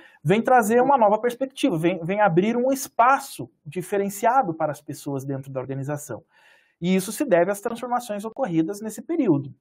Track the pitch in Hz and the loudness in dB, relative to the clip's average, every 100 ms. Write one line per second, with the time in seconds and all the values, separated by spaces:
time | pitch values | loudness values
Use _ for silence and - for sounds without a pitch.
0 | - _ 147 208 233 254 208 240 254 277 | -16 _ 0 2 4 4 6 4 4 6
1 | 208 214 202 - 269 - 277 165 170 185 | 6 4 0 -4 -6 0 0 2 0 0
2 | 170 202 208 165 208 240 254 269 - - | -2 2 2 4 2 2 0 -2 -2 2
3 | 233 269 - - 127 _ 151 180 160 202 | 4 4 0 -14 -16 _ -12 -10 -4 -2
4 | 196 196 226 262 190 160 156 139 - 139 | -2 -2 2 2 0 -2 -4 -6 -10 -12
5 | - 139 139 135 139 131 127 135 135 143 | -8 -6 -6 -8 -8 -8 -8 -8 -6 -8
6 | - 107 - _ _ _ _ - 175 190 | -8 -12 -14 _ _ _ _ -6 0 0
7 | 190 - 294 175 175 202 240 233 254 240 | 0 -4 2 2 2 0 -6 -8 -6 -6
8 | 240 208 220 220 269 165 165 202 220 220 | -6 -8 -8 -6 -2 -2 -2 -4 -10 -10
9 | - 330 240 139 135 - | -6 -2 0 0 -2 -14